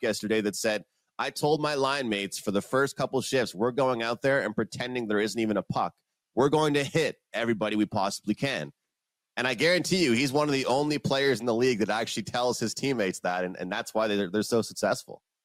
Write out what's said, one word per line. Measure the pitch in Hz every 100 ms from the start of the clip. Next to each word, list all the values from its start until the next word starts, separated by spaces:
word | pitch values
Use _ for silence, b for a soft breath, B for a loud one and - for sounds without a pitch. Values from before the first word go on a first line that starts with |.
yesterday | 117 104 107 110
that | 104 98
said, | 113 107 - _ _ -
"I | 131
told | - 147 151
my | 151 143
line | 135 143 123
mates | 101 98 -
for | -
the | 98
first | - 131 139 -
couple | 131 131
shifts, | 113 131 107 90
we're | 117
going | 120 131 120
out | 113 120
there | 135 135
and | 104 -
pretending | 110 - 123 127 110
there | 104
isn't | 107 107
even | 110 101
a |
puck. | - 131 90 - _ _ _ 107
We're | 143
going | 151 156 143
to |
hit | 135 165 135 - _
everybody | 104 117 110 107 107
we | 104
possibly | 107 98 - - 104
can." | 139 113 71 - _ _ _ _ _ -
And | 127
I | 117
guarantee | 156 180 151 185
you, | 151
he's | 113 139
one | 139 151
of |
the | 135 -
only | 131 147 147
players | - 135 139 117
in | 120
the | 110
league | 127 113
that | 101
actually | 107 113 -
tells | 101 123 123 113
his | 110 -
teammates | 135 123 98 -
that, | 90 90
and, | 90 90
and | 90
that's | 104 117
why | 110 110
they're, | 101 95
they're | 104
so | 101 117
successful. | 104 - 101 87 - - _ _